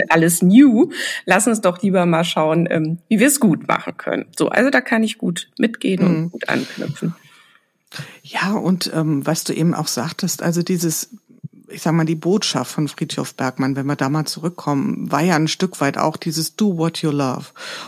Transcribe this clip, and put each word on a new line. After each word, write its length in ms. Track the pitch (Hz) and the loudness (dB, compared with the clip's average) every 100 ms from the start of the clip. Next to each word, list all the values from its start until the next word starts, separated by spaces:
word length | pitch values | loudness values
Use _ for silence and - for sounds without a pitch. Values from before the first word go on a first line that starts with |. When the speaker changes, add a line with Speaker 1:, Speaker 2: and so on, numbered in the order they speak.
| - | 2
Speaker 1:
alles 340 | 165 165 170 | 4 4 4
new? 480 | 180 226 285 220 359 - - - - | 6 8 8 6 2 0 -8 -4 2
Lass 220 | 190 240 | 2 2
uns 140 | 220 | 2
doch 200 | 180 175 | 0 0
lieber 240 | 196 185 175 | 2 2 2
mal 180 | 165 | 2
schauen, 440 | 170 175 156 165 170 | 0 0 2 2 2
ähm, 300 | 160 156 170 - | 0 -2 -4 0
wie 100 | 214 | 4
wir 60 | 277 | 4
es 120 | - | 4
gut 280 | 208 - - | 2 2 0
machen 300 | - - - | -4 -4 -8
können. 280 | - - - - | -6 -6 -6 -2
So, 120 | - | 0
also 200 | - 262 | 2 2
da 120 | 254 | 2
kann 220 | 254 226 | 2 0
ich 140 | 214 - | 0 -2
gut 320 | 185 170 - - | -4 -4 -8 -2
mitgehen 460 | 226 226 - 180 | -2 -2 -2 2
und 160 | 180 160 | 2 0
Speaker 2:
Mhm. 100 | 170 | -2
Speaker 1:
gut 180 | - - | -6 -4
anknüpfen. 680 | - - - - - 170 - - - _ _ _ _ _ - - - | -2 -4 -8 -8 -4 -6 -6 -16 -20 _ _ _ _ _ -16 -16 -20
Speaker 2:
Ja, 320 | - - 190 | -10 -4 -2
und, 380 | 214 170 185 - | 0 0 0 -2
ähm, 320 | 160 156 143 143 | -2 0 0 -2
was 180 | 165 | -4
du 100 | - | -2
eben 200 | - 170 | 0 0
auch 140 | - 156 | 0 -2
sagtest, 560 | 123 156 - 175 - | -4 -6 -4 -6 -2
also 180 | 175 170 | -2 0
dieses, 480 | 175 180 170 - - 220 _ - - - - | 0 0 -2 -4 -8 -14 _ -18 -18 -18 -20
ich 120 | 160 | -6
sag 120 | 156 | 0
mal, 120 | 165 160 | 2 2
die 100 | 160 | 0
Botschaft 560 | 165 208 - 135 127 | 0 0 0 -4 -4
von 160 | - 147 | -4 -4
Friedhof 480 | - 156 - 139 - | -4 -8 -6 -8 -6
Bergmann, 400 | 131 131 135 139 | -6 -2 -2 -2
wenn 100 | 135 | -2
wir 100 | 143 | -2
da 140 | 135 | 0
mal 160 | 156 151 | -2 -4
zurückkommen, 840 | 156 165 175 147 139 139 - - | -4 -6 -6 -2 0 -2 -4 -2
war 100 | 143 | 0
ja 140 | 180 156 | 2 2
ein 120 | 156 | 0
Stück 340 | - 185 - | 0 -4 0
weit 160 | 139 - | -2 0
auch 200 | 151 - | -2 -2
dieses 380 | 170 156 156 - | -6 -4 -4 0
Do 220 | 214 165 | 0 2
what 220 | 165 - | -2 -2
you 120 | 156 | -2
love. 360 | 143 131 - - - - - | 0 -2 -4 -10 -16 -14 -14